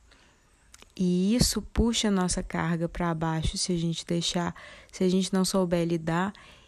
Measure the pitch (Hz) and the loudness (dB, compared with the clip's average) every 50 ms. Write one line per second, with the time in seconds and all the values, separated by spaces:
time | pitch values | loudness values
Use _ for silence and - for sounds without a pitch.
0 | _ - - _ - _ _ _ _ _ _ _ _ - - - - - _ - | _ -20 -20 _ -20 _ _ _ _ _ _ _ _ -20 -20 -20 -20 -18 _ 0
1 | 185 180 180 180 185 202 233 247 - - - 214 202 - - - 226 233 226 - | 0 2 2 2 2 2 4 2 2 2 0 -4 -6 -2 0 0 2 2 2 0
2 | - 208 196 185 180 180 - 185 - - - 175 165 165 170 165 170 170 - - | 0 2 2 2 2 0 -2 -4 -4 -4 -4 -2 0 0 0 0 -2 -4 -2 -2
3 | 180 170 165 160 165 160 160 160 156 - - 196 - - 180 165 165 165 165 - | -2 -2 0 0 -2 -2 -2 0 -2 -2 -2 -2 -2 -2 -2 0 0 -2 -2 -4
4 | - - 175 170 165 - - 175 170 175 - - - - - - - - - - | -4 -2 -2 -2 -2 -2 -2 -2 -4 -4 -6 -10 -16 -20 -20 -20 -20 -20 -4 0
5 | 190 185 180 190 185 185 - 185 185 - - 196 185 175 175 170 170 170 175 165 | 2 4 4 2 2 2 2 2 2 2 2 2 2 2 2 2 2 2 0 0
6 | 160 165 160 175 185 208 - - - - - - - | 0 0 0 0 0 -2 -4 -10 -20 -20 -20 -20 -20